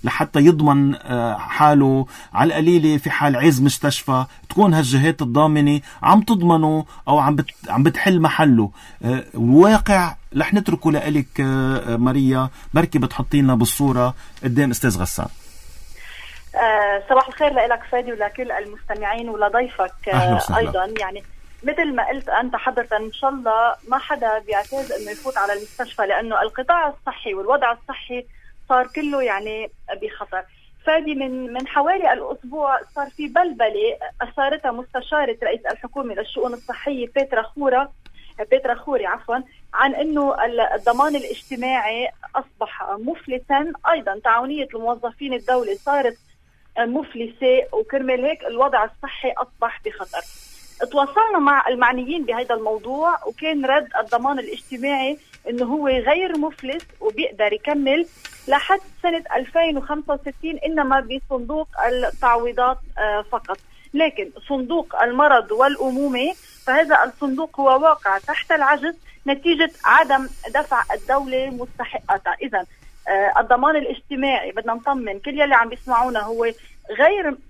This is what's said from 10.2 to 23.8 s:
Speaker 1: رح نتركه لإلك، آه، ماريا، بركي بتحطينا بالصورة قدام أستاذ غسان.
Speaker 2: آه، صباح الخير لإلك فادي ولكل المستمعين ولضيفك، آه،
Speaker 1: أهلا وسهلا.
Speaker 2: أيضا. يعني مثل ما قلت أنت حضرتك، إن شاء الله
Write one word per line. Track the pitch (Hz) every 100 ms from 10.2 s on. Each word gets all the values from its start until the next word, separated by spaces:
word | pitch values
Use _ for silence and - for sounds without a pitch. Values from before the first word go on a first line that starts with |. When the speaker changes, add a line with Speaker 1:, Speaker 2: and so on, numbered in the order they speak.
| - 135
Speaker 1:
رح | 151
نتركه | 202 196 165 160
لإلك، | 151 151 143 131 -
آه، | 135 131 131 135 - 117
ماريا، | 123 135 131 131 131 - -
بركي | 156 165 143
بتحطينا | 127 - 127 147 135
بالصورة | 123 117 - 143 127 123 - - -
قدام | 131 120 139
أستاذ | 117 127 92
غسان. | 90 - - - - - - - - - - - - - -
Speaker 2:
آه، | - 226 214 202 202 202
صباح | 262 262
الخير | - 294
لإلك | 262 233 233 -
فادي | 247 240
ولكل | 226 208 226 254
المستمعين | 208 208 208 - 214 208 226 233
ولضيفك، | 214 208 226 247 - 185 - 214
آه، |
Speaker 1:
أهلا | - 180 -
وسهلا. | - -
Speaker 2:
أيضا. | 151 185 190 220
يعني | 190 196 - - - -
مثل | 262 349 311
ما | 247 -
قلت | - -
أنت | 214 247 240
حضرتك، | 262 240 233
إن | 214 220
شاء | - 277
الله | 277 233 220 233 -